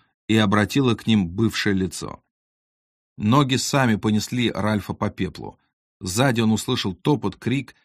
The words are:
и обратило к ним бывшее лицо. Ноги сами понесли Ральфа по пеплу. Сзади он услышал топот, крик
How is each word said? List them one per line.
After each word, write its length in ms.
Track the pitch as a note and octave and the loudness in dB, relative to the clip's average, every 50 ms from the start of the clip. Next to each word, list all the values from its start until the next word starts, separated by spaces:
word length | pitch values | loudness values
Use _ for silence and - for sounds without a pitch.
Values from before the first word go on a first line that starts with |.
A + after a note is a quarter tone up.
| _ _ _ _ _ - | _ _ _ _ _ 0
и 80 | A2 | 2
обратило 580 | A2 G#2+ G2 G#2 G#2 G#2 - - C#3+ C3+ B2 A2 | 2 4 4 4 2 2 2 2 2 2 2 0
к 120 | - - | 0 0
ним 220 | A2+ A2 G#2 F#2 E2+ | 2 2 2 2 0
бывшее 460 | F2 G#2 A2+ G#2 - - - G#2 G2 | 0 0 0 0 0 -2 -2 0 0
лицо. 480 | F#2+ F#2+ F#2 - - - - - - _ _ _ _ _ _ _ _ _ _ _ _ _ _ _ _ _ _ _ - | 0 -2 -4 -6 -8 -12 -12 -12 -14 _ _ _ _ _ _ _ _ _ _ _ _ _ _ _ _ _ _ _ -2
Ноги 380 | G#2 G#2+ B2 D3 C#3+ B2 C#3 | 0 4 4 4 4 2 0
сами 400 | - - - - C#3 C3 A#2 G#2+ | -2 -2 0 0 2 2 2 2
понесли 520 | G2 - G#2+ G#2+ G#2 - - B2+ B2 A#2+ G#2 - | 2 2 0 0 0 0 -2 -2 -2 -2 -2 -2
Ральфа 420 | F#2+ F#2+ G#2+ G#2+ G2+ - - G2 | -2 -2 -2 -2 -2 -4 -6 -6
по 160 | - A2+ G2 | -6 -6 -6
пеплу. 480 | - - F#2+ E2 - - G#1 G1+ - _ _ _ _ _ _ _ _ _ | -4 -4 -6 -6 -6 -10 -14 -14 -16 _ _ _ _ _ _ _ _ _
Сзади 400 | - F#2 F2+ A2+ C3+ C#3 A#2 A#2 | -10 -4 0 2 2 2 2 2
он 120 | A2+ A2 A2 | 2 2 2
услышал 420 | G#2 - - B2+ - - G2 F2 | 0 -2 -4 -4 -4 -4 -6 -8
топот, 400 | - - D3+ D3 A2 - G2 - | -4 -2 -2 0 0 -2 -4 -6
крик 400 | - - A2+ B2+ C#3 A#2+ - - _ _ | -6 -4 -4 -4 -4 -6 -8 -16 _ _